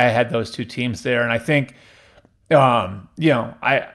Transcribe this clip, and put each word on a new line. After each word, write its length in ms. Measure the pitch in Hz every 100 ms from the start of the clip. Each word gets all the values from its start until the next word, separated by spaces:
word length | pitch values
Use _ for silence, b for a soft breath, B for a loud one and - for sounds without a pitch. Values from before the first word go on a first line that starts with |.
I 40 | 123
had 200 | 113 117
those 220 | 117 110
two 160 | - 120
teams 360 | - 123 110
there. 200 | 127 120
And 100 | 120
I 60 | 117
think, 360 | 160 147 127 b b b b b _ _ -
um, 580 | 151 131 117 95 98 - -
you 140 | 156
know, 240 | 123 - -
I, 240 | 131 135 -